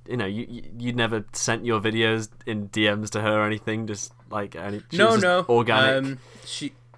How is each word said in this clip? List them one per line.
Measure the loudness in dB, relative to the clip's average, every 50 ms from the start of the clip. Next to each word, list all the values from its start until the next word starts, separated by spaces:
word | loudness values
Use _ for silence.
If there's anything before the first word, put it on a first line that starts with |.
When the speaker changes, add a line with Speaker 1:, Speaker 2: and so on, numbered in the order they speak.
| -12 -8
Speaker 1:
you | -6 -4
know, | -4
you, | -4 -4 -6 -8 -10
you, | -12 -12 -12 -12 -10 -8
you | -6 -4 0
never | 0 0 0 0 -2 -4 -6 -8
sent | -6 -2 -2 -2 -2 0
your | 0 0 2
videos | 2 2 2 2 2 2 2 0 -2 -6 -10 -12 -8 -6
in | -4 -4 -4 -4
D | 0 2 2 4
Ms | 2 2 -2 -4
to | -2 -2
her | 0 2 2 2
or | 2
anything, | 2 0 -2 -4 -4 -4 -4 -4
just, | -6 -8 -8 -10 -14 -16 -18 -16 -10
like, | -8 -6 -6 -8 -8
any, | -10 -8 -8 -8 -8 -10 -4
she | 0 4
Speaker 2:
No, | 4 4
Speaker 1:
was | 4
just | 4 4
Speaker 2:
no. | 2 2 2 2 4
Speaker 1:
organic? | 4 4 4 4 4 4 4 4 4 2 0
Speaker 2:
Um, | -4 -6 -8 -12 -18 -20 -20 -16
she, | -12 -10 -10 -10 -10 -12 -14 -20 -20 -20